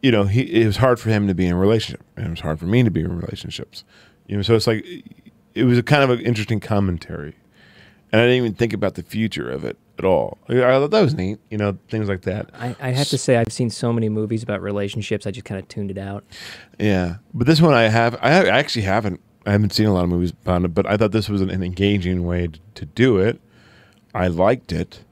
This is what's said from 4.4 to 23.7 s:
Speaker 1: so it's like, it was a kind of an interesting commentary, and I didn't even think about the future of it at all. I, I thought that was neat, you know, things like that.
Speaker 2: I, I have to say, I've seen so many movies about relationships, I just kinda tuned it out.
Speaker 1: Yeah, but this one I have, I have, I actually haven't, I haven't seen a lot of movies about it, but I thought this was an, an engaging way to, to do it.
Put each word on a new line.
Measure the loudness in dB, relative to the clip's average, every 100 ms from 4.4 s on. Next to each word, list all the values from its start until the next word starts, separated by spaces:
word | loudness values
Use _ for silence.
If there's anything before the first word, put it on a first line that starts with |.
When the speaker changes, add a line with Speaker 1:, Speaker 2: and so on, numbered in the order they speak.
Speaker 1:
so | 2 2
it's | 2
like, | -2 -4 -16 -18 -20 -20 _ _ 0
it | 4
was | 4
a |
kind | 4 4
of | 4
an | 2
interesting | 0 -2 -2 -4
commentary, | -2 0 0 -2 -8 -12 -12 -16 _ _ -20 -20 -20 _ _
and | 2
I | 4
didn't | 2
even | 0
think | -2 -2
about | 0 -4 -6
the |
future | -10 -4 -4 -4 -8
of | -8 -8
it | -10 _ _
at | 2
all. | 2 0 -8 -2
I, | 2
I | 4 4
thought | 2
that | 2
was | 2 0
neat, | -4 -6 _
you | -2
know, | -2 -2 _
things | -6 -4
like | -4
that. | -4 -6 -8
Speaker 2:
I, | -10 -10 -8
I | -4
have | -2 -2
to | -2
say, | 2 2
I've | 2
seen | -2 -4
so | -2 -2
many | 0 -2
movies | -2 -4 -4
about | -4 -6
relationships, | -4 -4 -4 -6 -4 -6 -6
I |
just | -10 -10
kinda | -10
tuned | -10 -10 -8
it | -8
out. | -10 -12 _ -20 -18 -20 -20 _
Speaker 1:
Yeah, | 0 2 0 -6 _
but | -2 2
this | 6
one | 6
I | 6 4
have, | 4 2 0
I | 2
have, | 4 4
I | 2
actually | 0 -2
haven't, | 0 0 -2 -6 _ _ 0
I |
haven't | 2 2
seen | 2 2
a |
lot | 2 2
of |
movies | 0 -2
about | -4 -2 0
it, | 0
but | 0 0
I | 2
thought | 2
this | 0 -2
was | -2
an, | -2
an | -2
engaging | -6 0 0 2 0 -2 -2
way | -2 -4
to, | -8 -20 -18
to | -16
do | 0 2 4
it. | 2 -2 _ _ _